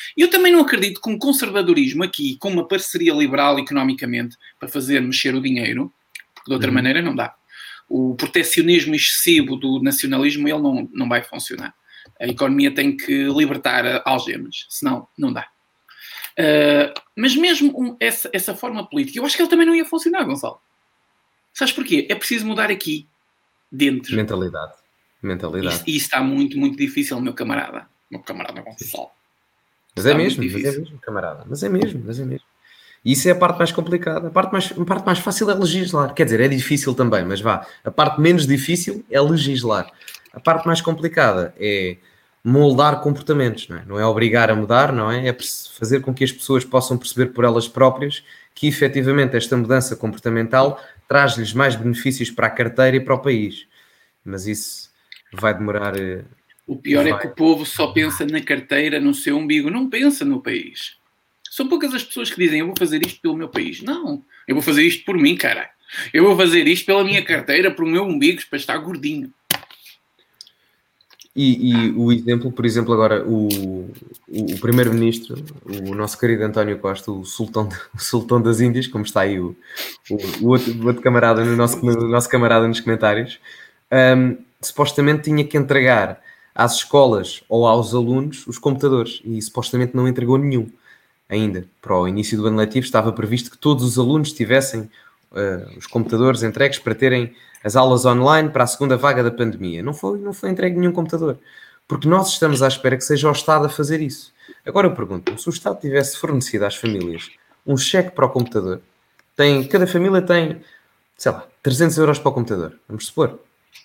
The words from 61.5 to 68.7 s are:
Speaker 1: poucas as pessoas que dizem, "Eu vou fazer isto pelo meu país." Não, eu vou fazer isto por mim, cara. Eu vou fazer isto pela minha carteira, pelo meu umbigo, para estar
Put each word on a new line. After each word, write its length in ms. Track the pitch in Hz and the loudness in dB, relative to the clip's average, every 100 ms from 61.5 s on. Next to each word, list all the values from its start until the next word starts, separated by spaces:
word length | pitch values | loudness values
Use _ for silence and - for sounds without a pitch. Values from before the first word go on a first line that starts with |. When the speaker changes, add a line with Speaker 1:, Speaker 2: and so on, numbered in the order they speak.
| - 269 | -6 -2
Speaker 1:
poucas 260 | 330 294 | -2 -2
as 100 | 254 | -6
pessoas 260 | - 254 226 | -8 -10 -8
que 100 | - | 0
dizem, 200 | 175 151 | 0 2
"Eu 80 | 165 | -2
vou 80 | 185 | -2
fazer 280 | 175 156 - | -2 -2 -4
isto 140 | - | -4
pelo 140 | 170 160 | -6 -6
meu 140 | 160 | -6
país." 320 | 117 82 - | -8 -8 -8
Não, 420 | 226 339 302 143 - _ - | -8 -8 -6 -10 -12 _ -6
eu 80 | 139 | -4
vou 60 | |
fazer 220 | 147 147 | 0 4
isto 200 | 170 170 | 4 2
por 140 | - 185 | -2 2
mim, 180 | 147 180 | 2 2
cara. 340 | 123 113 - _ - - 120 | -2 -4 -6 _ -18 -14 -2
Eu 100 | 156 190 | 4 6
vou 120 | 185 | 6
fazer 300 | 180 165 151 | 4 4 4
isto 180 | 175 - | 2 2
pela 180 | 196 | 2
minha 200 | 196 202 | 2 0
carteira, 480 | - 156 - 147 185 | 0 -2 0 2 2
pelo 160 | - 165 | 0 0
meu 140 | 170 | 0
umbigo, 380 | 196 147 147 180 - | 0 2 2 0 -4
para 80 | 139 | -8
estar 180 | - | -6